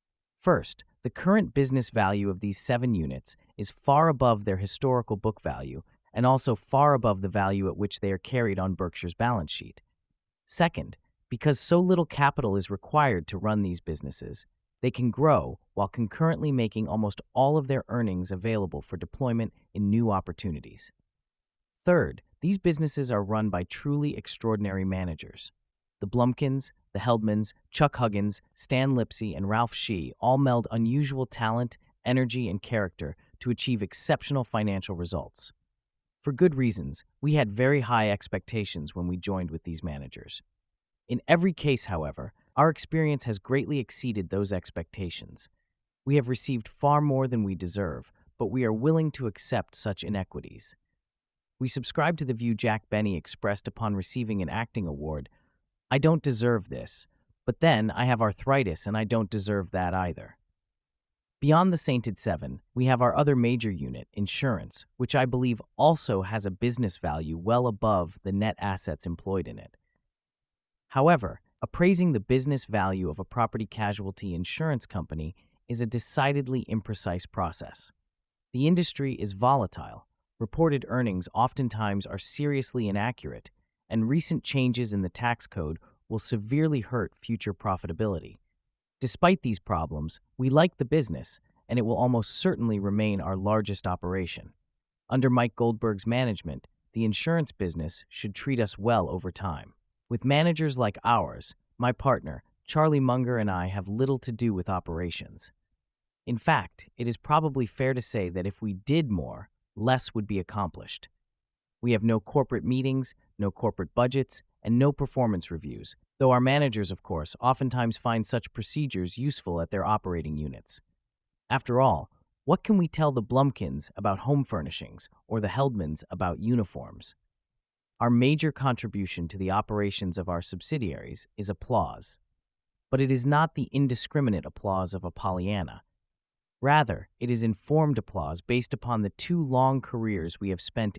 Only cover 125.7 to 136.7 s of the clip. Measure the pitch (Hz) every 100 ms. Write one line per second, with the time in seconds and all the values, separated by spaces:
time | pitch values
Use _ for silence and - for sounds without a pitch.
125.7 | 110 78 78 - 95 92 85 107 120 98
126.7 | - - - - - _ _ _ _ _
127.7 | _ _ - 120 120 127 151 156 - 135
128.7 | 120 113 101 95 - 85 98 95 98 -
129.7 | 107 101 - 95 95 90 87 - 90 -
130.7 | 151 104 69 - - - - 98 101 -
131.7 | 107 78 57 - - _ _ _ _ _
132.7 | _ _ 135 135 131 123 147 160 - 127
133.7 | 135 139 123 - 151 131 95 - - 101
134.7 | 95 92 95 87 - - 92 90 104 78
135.7 | 57 _ _ _ _ _ _ _ _ 135